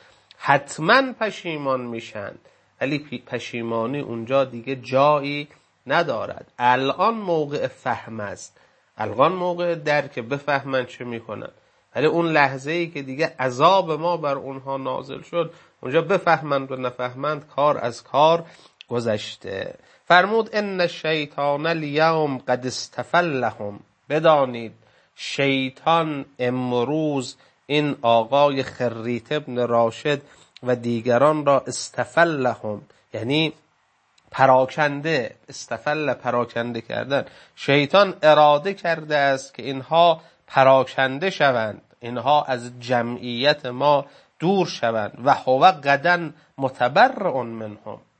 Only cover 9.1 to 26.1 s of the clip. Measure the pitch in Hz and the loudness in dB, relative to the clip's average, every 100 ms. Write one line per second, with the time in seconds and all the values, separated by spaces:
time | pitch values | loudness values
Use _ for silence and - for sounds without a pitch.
9.1 | 104 147 185 180 175 175 170 151 147 139 | 2 2 2 -4 -4 -4 -4 -2 -2 -2
10.1 | - 113 139 - 139 135 135 123 - 120 | -8 -8 -6 -2 -4 -2 -4 -4 -10 -10
11.1 | 117 113 104 - - _ _ _ 117 147 | -10 -10 -12 -12 -18 _ _ _ -2 0
12.1 | 170 165 156 139 135 135 165 170 165 135 | 0 2 2 2 0 -6 -6 -6 -8 -10
13.1 | 135 156 - 131 123 160 196 175 151 170 | -4 -4 -2 -4 4 4 4 2 -2 -2
14.1 | 170 147 139 135 135 131 135 131 131 131 | -2 -4 -6 -8 -12 -10 -8 -6 -8 -8
15.1 | 135 147 170 160 - _ _ 127 147 156 | -14 -8 -4 -4 -6 _ _ -2 -2 0
16.1 | 190 175 156 151 139 135 131 127 - 123 | 0 2 0 0 -4 -4 -6 -6 -6 -8
17.1 | 123 147 151 - - 143 143 120 113 - | -6 -6 -6 -8 0 2 2 -2 -8 -4
18.1 | 131 156 165 165 - - _ - 120 117 | 4 4 4 -2 -20 -20 _ -8 -4 -2
19.1 | 107 - - 95 95 - - _ _ - | -4 -4 -14 -10 -10 -10 -12 _ _ 4
20.1 | 175 190 226 214 214 208 190 175 - 156 | 6 6 0 -2 -2 -2 -2 -2 -2 -2
21.1 | 156 147 - 143 143 160 165 147 143 160 | -2 -4 -4 -2 0 -2 -2 -2 2 2
22.1 | 160 151 131 - 123 123 - - - 156 | 4 0 -2 -2 -2 -2 -8 -10 -10 0
23.1 | 170 175 135 117 - 104 101 _ _ - | 0 2 0 -2 -4 -10 -12 _ _ -4
24.1 | 147 160 151 131 120 113 - _ _ _ | 2 4 4 4 -2 -10 -16 _ _ _
25.1 | - - - 139 135 131 - - 165 160 | -16 -10 -2 0 0 -2 -4 0 2 0